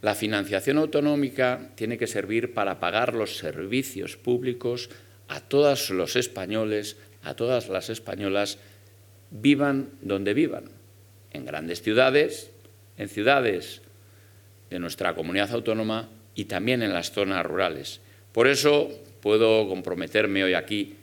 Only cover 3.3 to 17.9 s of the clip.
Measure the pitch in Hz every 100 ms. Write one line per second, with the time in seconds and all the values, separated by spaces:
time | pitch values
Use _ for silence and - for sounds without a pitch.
3.3 | - 82 73 95 123 131 98 87 - -
4.3 | 123 127 120 120 120 - - - - -
5.3 | 143 - 139 147 135 - 92 85 123 123
6.3 | - 92 110 110 107 104 - - - -
7.3 | - 117 127 107 95 104 113 - 95 98
8.3 | 98 101 - - - - - - - -
9.3 | - 127 135 143 135 135 - 98 98 98
10.3 | 113 160 82 - - - - - - -
11.3 | 73 64 76 82 87 - 110 131 139 156
12.3 | - - - - - - - 101 - 107
13.3 | 139 120 92 - - - - - - -
14.3 | - - - - 90 85 - 90 85 80
15.3 | 92 101 117 117 110 107 110 113 - -
16.3 | - 104 95 107 123 110 87 85 - 98
17.3 | 95 82 80 90 80 69